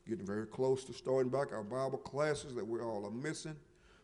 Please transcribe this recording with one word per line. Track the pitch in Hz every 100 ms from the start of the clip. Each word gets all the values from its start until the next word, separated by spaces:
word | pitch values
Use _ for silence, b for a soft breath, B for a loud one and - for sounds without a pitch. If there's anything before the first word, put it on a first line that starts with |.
| -
Getting | 101 98
very | 104 110
close | - 131 131
to | -
starting | 120 - 131 127
back | 135 139
our | 110
Bible | 104 127 135 135
classes | - 135 151 143 -
that | 120 107
we | 117
all | 117 107 104
are |
missing. | 117 151 160 160 151 - B B B